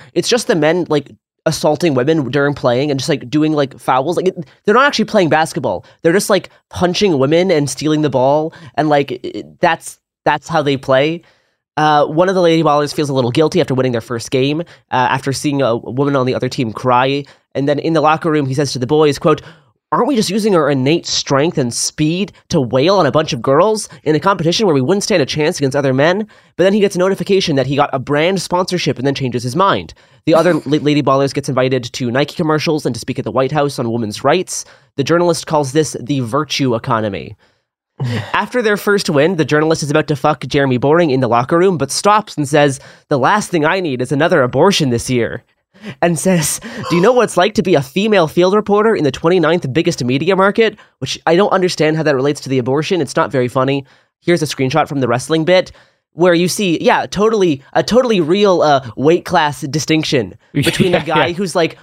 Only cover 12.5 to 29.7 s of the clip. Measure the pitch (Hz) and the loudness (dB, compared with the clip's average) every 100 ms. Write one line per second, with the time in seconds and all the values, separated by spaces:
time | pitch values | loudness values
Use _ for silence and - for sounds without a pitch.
12.5 | 165 156 147 147 - 143 131 117 139 156 | 4 2 2 0 -4 -2 0 0 2 2
13.5 | - 117 131 131 117 - 117 - 131 135 | 2 0 0 0 -2 -6 -8 -4 -2 0
14.5 | 151 170 - _ 127 123 131 139 131 151 | -2 -8 -16 _ -2 0 0 -4 -4 -2
15.5 | 139 123 117 - 123 143 139 127 117 127 | 0 0 -2 -4 -2 0 0 0 -2 -4
16.5 | - 113 101 127 123 135 139 139 - _ | -4 -6 -4 0 2 2 -2 -6 -16 _
17.5 | - 139 147 156 160 151 156 170 151 135 | -4 -2 -2 0 2 2 0 0 0 0
18.5 | 131 143 131 123 151 151 135 165 151 - | -2 -2 -4 0 2 2 2 0 0 -2
19.5 | - _ _ _ 160 247 240 165 208 214 | -20 _ _ _ -2 0 0 0 0 2
20.5 | 175 143 139 131 170 - - - 139 160 | 2 2 0 0 0 -2 -6 -2 0 0
21.5 | 160 123 - - - 156 175 202 - - | 0 -4 -4 -6 -2 -2 -2 -4 -8 -4
22.5 | 170 120 127 160 196 147 143 160 135 123 | -2 0 2 2 2 2 2 0 -2 2
23.5 | 139 208 220 - - - 151 196 196 160 | 4 4 0 -6 -8 -2 0 0 0 0
24.5 | 175 208 143 127 202 - 185 131 151 151 | 0 2 2 2 0 0 0 0 -2 -2
25.5 | 175 135 139 139 127 156 190 214 - _ | 0 -2 0 0 2 2 0 -4 -12 _
26.5 | - 185 214 196 175 185 190 180 190 180 | 0 2 2 0 0 0 0 0 0 2
27.5 | 135 131 139 143 131 131 147 165 190 - | 0 0 0 0 -2 -2 0 0 0 -2
28.5 | 180 185 180 156 123 135 135 131 120 120 | -2 -2 -2 -2 -2 -2 -2 -4 -4 -4
29.5 | 139 196 | 0 0